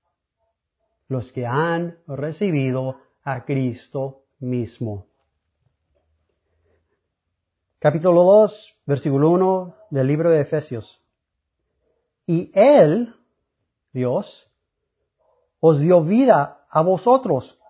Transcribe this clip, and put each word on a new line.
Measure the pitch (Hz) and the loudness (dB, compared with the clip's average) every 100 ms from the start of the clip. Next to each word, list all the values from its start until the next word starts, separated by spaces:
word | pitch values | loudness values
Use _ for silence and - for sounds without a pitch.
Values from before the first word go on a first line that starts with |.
| _ _ _ _ _ _ _ _ _ _ - | _ _ _ _ _ _ _ _ _ _ -10
los | 131 - | -10 -8
que | 131 120 | -10 -6
han | 135 170 170 170 170 - | -4 -4 -4 -8 -14 -16
recibido | 135 151 160 202 147 131 131 131 131 _ _ | -10 -10 -6 -4 -2 -4 -4 -8 -12 _ _
a | 139 127 - | -12 -10 -6
Cristo | 139 127 110 _ 139 135 135 _ - | -4 -4 -8 _ -10 -10 -12 _ -14
mismo. | 127 123 113 - 117 101 - _ _ _ _ _ _ _ _ _ _ _ _ _ _ _ _ _ _ _ _ _ _ _ _ _ _ _ | -8 -6 -8 -10 -10 -10 -16 _ _ _ _ _ _ _ _ _ _ _ _ _ _ _ _ _ _ _ _ _ _ _ _ _ _ _
Capítulo | 151 156 180 170 | -2 0 2 4
dos, | 180 208 208 - - _ - | 6 6 4 -2 -20 _ -6
versículo | 139 147 139 156 | -4 -2 0 2
uno | 175 185 185 180 - - | 2 0 -2 -6 -18 -8
del | 139 131 | -4 -2
libro | 151 170 | 0 0
de | 160 | 0
Efesios. | 147 151 - 117 - _ _ _ _ _ _ _ _ _ _ _ _ _ - | 0 -6 -8 -14 -14 _ _ _ _ _ _ _ _ _ _ _ _ _ -4
"Y | 170 190 196 | -4 -2 2
Él, | 247 285 156 202 240 _ _ _ _ _ _ _ _ | 4 6 4 2 -6 _ _ _ _ _ _ _ _
Dios, | 127 123 160 202 - _ _ _ _ _ _ _ _ _ _ _ - | -6 -4 -4 -8 -20 _ _ _ _ _ _ _ _ _ _ _ 0
os | 160 143 | 2 2
dio | 160 180 | 4 2
vida | 156 226 269 165 143 - _ | 2 2 4 2 2 -10 _
a | 156 | -2
vosotros | 170 185 240 262 240 131 - _ | 0 0 2 0 0 -4 -6 _